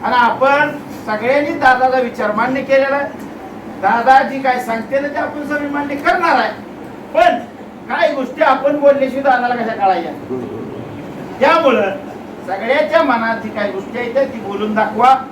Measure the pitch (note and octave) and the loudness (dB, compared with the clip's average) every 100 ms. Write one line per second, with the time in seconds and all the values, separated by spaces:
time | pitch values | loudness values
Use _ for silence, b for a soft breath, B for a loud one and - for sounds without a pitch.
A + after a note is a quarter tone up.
0 | - B3 A#3 A3+ C4+ C#4+ D4 D4 - - | 2 4 4 4 2 4 2 -2 -10 -10
1 | - G#3+ A#3 C#4+ D4 D#4+ C4 B3+ B3+ C4 | -6 -2 2 2 2 2 4 4 4 2
2 | A#3+ - G#3+ G#3+ B3 C4+ C4+ C4+ C4+ C#4 | 0 -2 -2 0 0 -2 2 4 4 0
3 | C#4 - - - - - - - - A#3 | -2 -8 -12 -12 -14 -14 -14 -2 0 2
4 | A#3+ C4+ C4 C4+ C4 A3 A3 A3+ G#3+ C4+ | 6 6 4 -2 -2 -2 -2 -6 -2 -2
5 | C#4+ D4+ D4 D4 C#4+ D4 C#4+ C#4+ C#4+ C#4 | -2 -4 -4 -6 -4 -4 -2 -4 -4 0
6 | E4+ F#4 E4+ C4 A3 - - - - - | 0 2 2 2 0 -6 -14 -14 -14 -14
7 | - D#4 F4 - - - - - - C#4 | -2 4 4 4 -6 -16 -16 -16 -8 0
8 | D#4 C4+ B3 - D#4 C4+ C#4 D4 C#4+ C4+ | 0 0 -6 2 2 4 2 4 4 4
9 | C4 C4 C4+ B3 B3 A#3+ A3 A3 G3 F3 | 2 0 2 2 0 -2 -4 0 2 2
10 | E3 D3 - B2+ A2+ - - - - - | -2 -10 -8 -8 -6 -8 -10 -10 -12 -12
11 | - - - - B3+ D#4+ C#4+ A3 G3 F#3+ | -12 -12 -12 0 4 6 4 4 0 -4
12 | - - - - - F#3+ A3+ C#4+ D4 D#4+ | -10 -14 -14 -14 -8 -6 0 2 2 0
13 | C#4+ A#3 A3+ A3 G#3+ G#3+ G3+ F#3+ - A#3 | 0 0 -2 -4 -6 -6 -6 -6 -8 -8
14 | A#3 B3+ C4 A3+ G3 G3+ G#3+ G#3 - G#3+ | -4 -2 -2 -4 -8 -6 -4 -2 -2 4
15 | B3 C4 - | 4 4 0